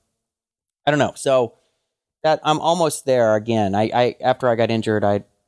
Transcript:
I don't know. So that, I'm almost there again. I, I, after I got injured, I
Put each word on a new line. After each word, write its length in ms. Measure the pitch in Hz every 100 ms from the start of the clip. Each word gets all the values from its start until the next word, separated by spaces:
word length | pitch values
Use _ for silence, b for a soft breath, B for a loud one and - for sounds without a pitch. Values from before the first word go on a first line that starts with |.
| _ _ _ _ _ _ _ _ -
I 20 |
don't 100 | 147
know. 120 | 120 -
So 380 | 139 131 117 - _ _ _ _ _ _
that, 160 | 156 151
I'm 160 | 147 156
almost 460 | 156 175 160 - -
there 300 | 127 113 107
again. 400 | 110 113 101 98
I, 160 | 110
I, 220 | 120 123 -
after 280 | 120 131 127
I 60 | 117
got 160 | 113
injured, 320 | 113 110 107
I 220 | 101 101 - _